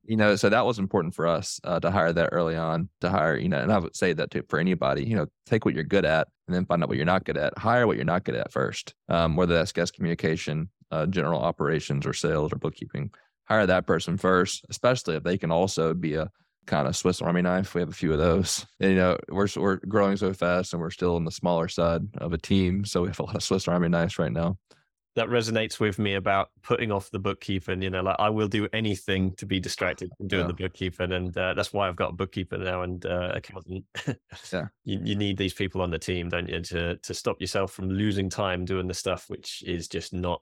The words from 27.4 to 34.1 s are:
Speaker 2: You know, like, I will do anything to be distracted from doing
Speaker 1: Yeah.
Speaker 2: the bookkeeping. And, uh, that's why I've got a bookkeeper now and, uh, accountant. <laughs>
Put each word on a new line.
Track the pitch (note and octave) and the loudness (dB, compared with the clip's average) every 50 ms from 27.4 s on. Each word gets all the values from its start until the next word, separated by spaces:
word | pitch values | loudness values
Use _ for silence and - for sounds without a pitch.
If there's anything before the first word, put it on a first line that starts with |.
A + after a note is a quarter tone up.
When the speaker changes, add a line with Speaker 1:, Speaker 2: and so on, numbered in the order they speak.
| - - G2 F#2 - G2+ F#2+ F#2 | -4 -4 -4 -2 -2 -2 -4 -2
Speaker 2:
You | F#2+ F#2+ | -2 -2
know, | F#2+ F#2 | -2 0
like, | F#2 G2 - | 0 0 2
I | - G#2 G#2+ | 2 2 2
will | G#2+ G#2+ G#2+ | 2 2 0
do | G2 G#2+ G#2 G#2 - | 0 0 0 0 0
anything | - A2 A2 G#2+ G2 - - - F#2+ F#2+ F#2+ F#2+ F#2 | -2 -2 0 0 -2 -2 0 0 2 2 2 0 -2
to | - G#2 | -4 -6
be | G2 G2 F#2+ | -2 -2 -2
distracted | F2+ - - - G2 F2+ F2+ - F#2 F2 - | -2 -4 -4 -2 -2 -2 -2 -4 -8 -12 -10
from | - G2+ F#2+ | -10 -6 -2
doing | G2 F#2 F2 | 0 0 0
Speaker 1:
Yeah. | |
Speaker 2:
the | E2 E2+ | 0 -2
bookkeeping. | - F#2 F#2 - - F#2+ F2+ - - F2+ F2+ | -4 -6 -8 -6 -4 -6 -6 -4 -4 -2 -2
And, | F#2 F2+ F2+ F2+ F2 | -2 -2 -2 -4 -2
uh, | F#2+ F#2 F#2 D#2 | -2 -2 0 0
that's | D#2 - - - | -2 -2 -2 0
why | G2+ G2 F#2 | -2 -2 -2
I've | F2 | 0
got | - F#2+ - | -2 -4 -4
a | F2 | -2
bookkeeper | F2 F#2+ - - G2 F2 - F#2+ | -4 -6 -4 -4 -8 -6 -6 -6
now | F#2+ F#2 F#2 F2+ F2+ F2+ | -6 -4 -4 -4 -4 -4
and, | F2+ F#2 F2 - | -4 -6 -6 -4
uh, | - F2 F2+ F2+ F2+ - | -4 -2 -2 -2 -2 -4
accountant. | - - - G2 F#2+ - - F#2 F#2+ - _ - - - | -6 -8 -10 -16 -16 -12 -10 -12 -12 -12 _ -12 -8 -6
<laughs> | C#3+ | -6